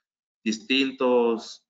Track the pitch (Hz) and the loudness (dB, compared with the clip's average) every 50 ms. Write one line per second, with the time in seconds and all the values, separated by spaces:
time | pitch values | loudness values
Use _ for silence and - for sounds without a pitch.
0 | _ _ _ _ _ _ _ _ - 110 110 107 - - 131 135 135 135 131 - | _ _ _ _ _ _ _ _ -6 -6 -6 -6 -4 -4 -2 0 0 -2 -2 -2
1 | 135 123 123 123 117 117 113 110 - - - - _ | 0 2 4 4 4 2 0 -2 -6 -12 -18 -20 _